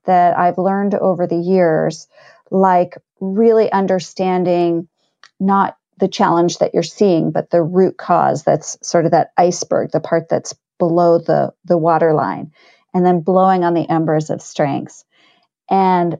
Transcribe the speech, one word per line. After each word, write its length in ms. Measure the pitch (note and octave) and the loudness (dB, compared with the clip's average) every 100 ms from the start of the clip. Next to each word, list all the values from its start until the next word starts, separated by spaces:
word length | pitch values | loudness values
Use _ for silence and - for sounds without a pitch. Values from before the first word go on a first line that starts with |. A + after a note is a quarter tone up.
| - | 0
that 320 | F3+ F3 E3 | 2 2 2
I've 220 | F3 F3 | 0 0
learned 340 | F#3 G3 G3+ | -2 -2 -2
over 320 | G3+ F#3+ F3 F3 | -2 -2 -2 -2
the 100 | E3+ | -2
years, 720 | F3 F#3+ E3+ D#3+ D#3+ D#3+ - _ - - _ | 0 2 2 2 -2 -6 -14 _ -20 -20 _
like 460 | F#3+ F#3+ F3+ F3+ - _ _ | 0 2 2 0 -6 _ _
really 520 | F#3+ G3 A#3 A3 G#3+ | -6 0 2 4 2
understanding 1160 | G3 F#3+ F#3 - - F#3 F3+ F3+ F3 F3 E3+ F3 _ _ _ - _ | 0 0 -2 -4 -6 -2 0 0 0 0 -2 -6 _ _ _ -20 _
not 380 | F#3+ G3 F#3 - _ _ | 0 0 0 -4 _ _
the 100 | F#3+ | -4
challenge 480 | - F#3 E3+ F3 - | 0 0 2 0 0
that 160 | - | -2
you're 100 | F#3 | -2
seeing, 480 | D#3+ - G3+ E3 D#3 | -4 0 2 2 0
but 180 | D#3 D3+ | -4 -2
the 120 | E3+ | -2
root 360 | D#3+ F3+ F#3 - | 0 0 0 -2
cause 460 | - E3+ C3+ C#3 | -2 0 0 0
that's 340 | - D3+ - - - | -2 -2 -4 -14 -4
sort 200 | F3 D#3+ | -2 2
of 60 | |
that 200 | D#3+ - - | 0 0 0
iceberg, 540 | F3+ F3+ - - D3 | 0 0 -4 -4 -2
the 100 | D#3 | -6
part 260 | - E3 E3 | -2 -4 -2
that's 260 | E3+ - - _ _ | -4 -6 -16 _ _
below 420 | F3 E3+ E3+ E3+ | 0 2 2 2
the, 340 | D#3+ D3+ C3+ - | 2 0 -2 -6
the 140 | - F3 | -2 0
waterline, 720 | E3 D#3+ E3 D#3 G2 E2 D#3 _ _ _ _ | 2 2 2 0 -2 -6 -12 _ _ _ _
and 120 | F#3 F3+ | -2 0
then 160 | F3 | 0
blowing 420 | D#3+ F#3 F#3+ F#3 | 0 2 2 2
on 100 | F3 | 0
the 160 | E3+ - | -2 -2
embers 400 | D#3+ D#3+ D#3 D3+ | -2 0 -2 -4
of 120 | - | -8
strengths 640 | - - C#3+ C3+ - - _ _ _ _ _ _ - | -10 -6 -4 -4 -10 -18 _ _ _ _ _ _ -4
and 480 | G3 F#3+ F3+ E3+ | 0 2 2 0